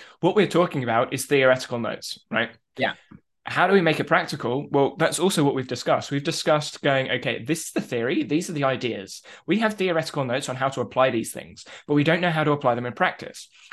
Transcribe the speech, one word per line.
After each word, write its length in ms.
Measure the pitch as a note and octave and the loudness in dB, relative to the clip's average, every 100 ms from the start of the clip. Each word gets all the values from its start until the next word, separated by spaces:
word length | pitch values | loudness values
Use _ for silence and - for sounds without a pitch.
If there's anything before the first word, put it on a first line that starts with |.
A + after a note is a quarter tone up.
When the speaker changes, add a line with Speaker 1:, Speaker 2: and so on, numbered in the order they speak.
| - - | -20 -2
Speaker 1:
What 160 | E3+ G#3 | 0 2
we're 120 | E3+ | 4
talking 360 | E3 F3 C#3+ | 4 2 0
about 300 | A#2+ A2+ C3 | 0 2 0
is 120 | C3 - | -2 0
theoretical 540 | C#3 C3 B2+ - A#2+ | 4 6 4 0 -6
notes, 400 | A2+ A2 - - - | -6 -6 -10 -16 -6
right? 200 | A2+ A#2 - _ - | -2 -2 -6 _ -4
Speaker 2:
Yeah. 160 | A2 - - - _ _ - | -4 -4 -14 -20 _ _ -6
Speaker 1:
How 200 | C3 F3+ | 0 4
do 60 | |
we 80 | G3 | 4
make 180 | E3 D3+ | 4 0
it 80 | - | 2
practical? 600 | F3 D#3+ D3 A#2 C3 D3 | 0 0 -6 -4 -4 0
Well, 240 | C#3+ C#3 - | 2 2 2
that's 220 | D#3+ - | 0 2
also 240 | F3+ F3 | 0 2
what 100 | C#3+ | 2
we've 140 | C3 B2+ | 0 -2
discussed. 420 | B2 - B2+ - | -4 0 0 0
We've 140 | C#3 | -4
discussed 580 | D3 D3+ E3+ D3+ D3 - | -4 -2 2 0 0 -2
going, 300 | D3 C3+ C3+ | 0 0 0
"Okay, 320 | B2 B2+ - | -2 -2 -4
this 220 | A#2 E3 - | -4 -6 -4
is 60 | |
the 80 | - | -6
theory. 420 | - A#2+ A#2+ F3+ | -4 -2 -2 -2
These 260 | - D3+ F#3 | 0 -2 -2
are 40 | |
the 100 | D3+ | -2
ideas. 580 | C3+ B2+ B2 G#2 F#2+ - - - - | 0 0 -4 -6 -10 -16 -20 -10 -2
We 140 | G3+ | 0
have 160 | A3 G#3+ | 0 0
theoretical 500 | F#3 D#3+ D#3 D3+ B2+ | 0 0 -2 -4 -2
notes 240 | C3 C#3 | -2 -4
on 60 | B2+ | -2
how 140 | C3+ | -2
to 120 | C3 | -2
apply 300 | A2+ B2+ C3 | -2 2 2
these 200 | A2+ G2+ | 2 -4
things, 320 | - D#2 A2 - - - | -8 -14 -18 -20 -12 0
but 60 | |
we 100 | D3 | 2
don't 180 | D3+ E3+ | 4 2
know 100 | F3 | 2
how 120 | D#3 | 2
to 100 | D3+ | 2
apply 200 | C#3+ C3 | 2 2
them 140 | A#2+ B2 | 0 -2
in 60 | |
practice. 540 | A#2 F3+ - - - - _ - | 0 0 -2 -12 -16 -20 _ -20